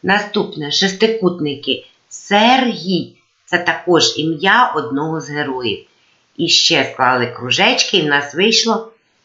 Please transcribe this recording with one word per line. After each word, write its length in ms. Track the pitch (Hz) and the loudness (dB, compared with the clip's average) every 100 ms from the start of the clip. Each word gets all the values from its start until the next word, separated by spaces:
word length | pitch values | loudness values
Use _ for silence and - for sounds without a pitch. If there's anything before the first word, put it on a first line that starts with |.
Наступне. 680 | 180 202 202 214 - 151 147 | 2 0 0 -4 -4 -6 -4
Шестикутники. 1120 | 151 190 185 220 - 185 - 151 135 131 - - _ _ | 0 -2 0 0 2 0 0 -6 -4 -4 -6 -6 _ _
Сергій. 1040 | - - 202 220 262 247 175 170 175 120 _ _ _ _ | -20 0 4 6 4 2 -2 -2 -2 -4 _ _ _ _
Це 120 | 175 | -2
також 560 | 175 160 - 165 143 - | -2 -2 2 2 2 0
ім'я 560 | 156 156 190 220 254 156 | -4 0 2 4 2 0
одного 460 | 120 135 160 160 | -4 -4 -4 -6
з 80 | 143 | -6
героїв. 560 | 147 147 127 120 92 - _ _ _ _ - | -6 -4 -4 -4 -6 -10 _ _ _ _ -6
І 100 | 160 | 0
ще 440 | - - 160 131 | 2 2 0 0
склали 340 | - 123 127 117 | 0 2 2 -2
кружечки, 720 | 113 123 - 208 254 - 196 | -6 -4 0 2 2 0 0
і 40 | |
в 40 | 151 | 2
нас 300 | 143 143 147 | 0 0 0
вийшло 560 | 214 226 226 220 - _ _ _ | 2 2 0 -2 -4 _ _ _